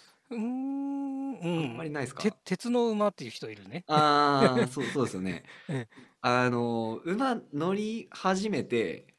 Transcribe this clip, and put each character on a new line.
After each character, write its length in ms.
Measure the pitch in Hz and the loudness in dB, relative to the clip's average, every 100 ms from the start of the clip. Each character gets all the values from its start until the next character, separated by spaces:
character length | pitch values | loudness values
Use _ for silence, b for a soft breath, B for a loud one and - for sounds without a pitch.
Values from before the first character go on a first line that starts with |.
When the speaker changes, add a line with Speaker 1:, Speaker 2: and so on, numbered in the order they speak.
| b b - | b b -12
Speaker 1:
う 40 | |
ー 20 | 233 | -6
ん、 1000 | 226 254 269 277 277 277 277 269 269 254 | -4 -4 -4 -4 -4 -4 -6 -6 -6 -6
う 220 | 170 170 | -2 -2
ん。 100 | 143 | -2
Speaker 2:
あ 40 | |
ん 20 | 117 | -6
ま 80 | |
り 60 | 160 | -8
な 100 | 147 | -6
い 20 | |
っ 20 | 127 | -6
す 80 | |
か？ 80 | - | -4
Speaker 1:
て-、 100 | 208 - | -4 -4
鉄 260 | - 185 240 | -6 -6 0
の 180 | 240 233 | 0 2
馬 200 | 214 208 | 2 0
っ 60 | |
て 100 | - | -2
い 40 | 123 | -8
う 20 | |
人 200 | - 113 | -10 -12
い 40 | |
る 140 | 104 98 | -12 -12
ね。 160 | 143 - | -12 2
Speaker 2:
あ 680 | 151 151 147 147 139 135 127 | 4 6 6 6 6 6 4
ー、 80 | 123 | 0
そ 140 | - | -2
う、 20 | 120 | -2
そ 160 | 147 | 0
う 20 | |
で 60 | 117 | 0
す 40 | |
よ 80 | 95 | -2
ね。 220 | 92 82 - - | -4 -6 -10 -16
Speaker 1:
<laughs> 120 | - | -6
え 200 | 135 117 | -6 -6
え。 200 | - - _ | -12 -20 _
Speaker 2:
あ 260 | 127 123 123 | 0 2 4
の、 520 | 120 120 113 113 113 | 2 0 0 -2 -4
馬 360 | 170 202 269 233 - | -4 0 0 -2 -6
乗 220 | 143 165 | -4 -2
り 340 | 196 214 226 - | 0 -2 -6 -10
始 400 | - 185 190 214 | -4 0 0 0
め 140 | 165 | -2
て、 420 | - 120 95 76 - | 0 0 0 -4 -14